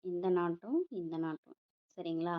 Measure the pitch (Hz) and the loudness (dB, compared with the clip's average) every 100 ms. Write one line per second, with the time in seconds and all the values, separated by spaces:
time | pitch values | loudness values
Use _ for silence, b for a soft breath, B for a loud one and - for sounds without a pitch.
0 | 185 175 185 180 175 170 208 311 359 208 | -2 0 4 4 4 0 0 0 0 -4
1 | 165 160 165 156 _ - _ _ _ - | -4 -2 -2 -4 _ -20 _ _ _ -8
2 | 170 165 170 | -4 0 0